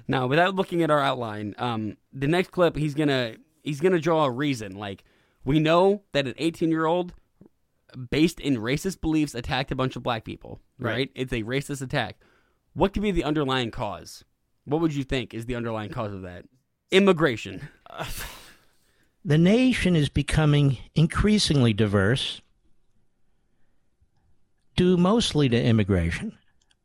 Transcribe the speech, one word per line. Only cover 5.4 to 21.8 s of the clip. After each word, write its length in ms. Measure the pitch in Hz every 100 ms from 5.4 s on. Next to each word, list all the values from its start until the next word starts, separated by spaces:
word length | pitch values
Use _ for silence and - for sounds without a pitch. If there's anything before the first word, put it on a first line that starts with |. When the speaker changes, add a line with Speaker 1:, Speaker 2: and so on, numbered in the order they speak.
Speaker 1:
we 140 | - 151
know 420 | 156 170 190 202 _
that 140 | 143 135
an 80 | -
eighteen-year-old, 760 | 156 165 165 160 160 175 180 - _ _ - _ _ _ _ 127 123
based 300 | 139 160 -
in 160 | 143 127
racist 460 | 110 147 190 185
beliefs, 320 | 160 156 147
attacked 360 | 117 - 135 135
a 60 | 135
bunch 180 | 131
of 80 | 127
black 220 | 127 113
people, 360 | - 98 - 117 _ -
Speaker 2:
Right. 140 | 123
Speaker 1:
right? 180 | 117 135
It's 180 | - 127
a 80 | 123
racist 400 | 107 135 139 139
attack. 340 | 131 147 107 - _ _ _ _ _
What 220 | - 190
could 80 | 202
be 80 | 208
the 100 | 175
underlying 480 | 143 151 135 131 117
cause? 540 | 123 110 85 - - - _ _ _
What 160 | - 151
would 140 | 170
you 100 | 143
think 300 | 135 135 110
is 100 | 113
the 100 | 113 120
underlying 340 | 117 110 104
cause 220 | - 107
of 80 | 98
that? 240 | 92 90 - _ _ _ -
Immigration. 760 | 190 196 175 160 113 98 95 - - -
Speaker 2:
Uh, 160 | - - - - - - - _ _ _ _ _ _ 180
Speaker 3:
The 120 | 151
nation 580 | 175 226 262 240 185 170
is 140 | 139
becoming 680 | - 143 - 151 147 143 127 -
increasingly 800 | - 160 - 202 214 - 139 120
diverse, 680 | 104